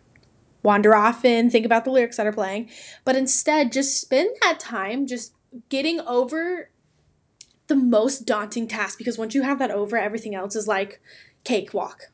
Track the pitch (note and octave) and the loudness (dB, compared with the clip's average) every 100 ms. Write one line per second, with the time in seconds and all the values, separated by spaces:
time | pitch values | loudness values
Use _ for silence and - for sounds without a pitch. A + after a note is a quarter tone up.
0 | _ _ _ _ _ _ G#3 G3+ G#3+ G#3+ | _ _ _ _ _ _ 2 4 6 6
1 | G#3+ A#3+ B3+ A#3 A#3 A#3 A3 A3+ A#3 C4 | 4 2 2 4 4 4 4 0 2 2
2 | A#3 - G#3+ G#3+ F#3+ G3+ A#3+ - - - | 0 -2 -4 -2 -4 -6 -10 -16 -20 -6
3 | - C4 C4 - - D4+ B3+ C4+ C#4 - | -2 0 2 0 2 2 2 2 0 0
4 | - C4 F#4+ - G4 D#4+ - A3+ G3+ B3 | 2 2 0 0 0 0 -6 -6 -6 -4
5 | C#4 B3 - _ _ B3 _ C4+ D#4 E4+ | -4 -6 -10 _ _ -20 _ -2 -2 -2
6 | - B3 B3 D#4 E4+ F4+ - _ _ _ | -2 -2 0 -4 -4 -6 -10 _ _ _
7 | _ _ _ _ - _ - C#4 B3 A3 | _ _ _ _ -20 _ 0 2 4 4
8 | A#3+ - A3+ G#3+ G#3 A#3 A3 G#3+ G3 - | 2 -2 -2 -2 -2 -6 -6 -4 -6 -4
9 | A#3+ A3 A3 C#4 C4 C4+ B3+ G3+ G3+ A3+ | -6 -6 -2 -2 0 -2 -2 -2 -2 -2
10 | G#3 A3 G#3+ F#3+ G3 A3 G3+ G3 G3+ - | -2 -6 -8 -8 -6 -6 -2 -2 -4 -10
11 | _ - - _ - A3 G3 G3 - - | _ -20 -20 _ -2 -2 -2 -6 -6 -12
12 | - | -20